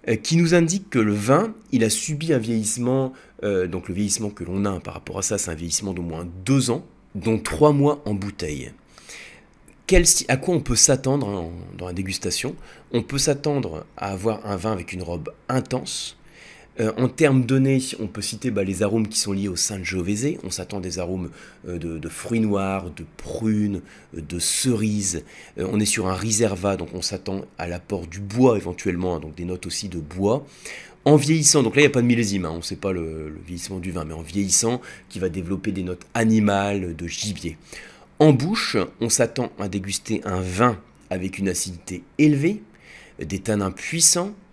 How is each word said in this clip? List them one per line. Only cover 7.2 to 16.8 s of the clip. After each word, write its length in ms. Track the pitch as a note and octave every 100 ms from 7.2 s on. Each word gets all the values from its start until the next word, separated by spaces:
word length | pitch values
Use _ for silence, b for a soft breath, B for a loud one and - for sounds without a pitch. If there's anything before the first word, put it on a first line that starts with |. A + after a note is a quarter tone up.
| G#2 A2
trois 340 | - - D3+
mois 300 | C#3+ C#3+ C#3+
en 100 | G#2
bouteille. 580 | G#2 G2+ - D#2 D2 B1 - _ B B B B B B _ - - -
Quel 180 | F#3
sti-, 220 | E3 - -
à 80 | C3+
quoi 200 | - E3+
on 40 |
peut 160 | - A#2+
s'attendre, 520 | - C3 C3 C#3+ G#2+
hein, 80 | G2
en, 160 | E2 F2 F2+ F#2
dans 100 | F2+
la 60 |
dégustation ? 640 | F2+ F#2+ F#2+ F#2+ - C3 - B B B
On 140 | A#2+
peut 140 | - C3+
s'attendre 680 | D3 C#3 D3 C#3+ G#2+ D#2 - -
à 140 | G2
avoir 340 | F#2+ G#2+ G#2
un 120 | G#2+ G2
vin 160 | G#2+
avec 200 | G2+ E2+
une 100 | F2+
robe 300 | E2 F2 D#2+ - -
intense, 680 | B2+ - B2+ C#3+ - - - B B B B B -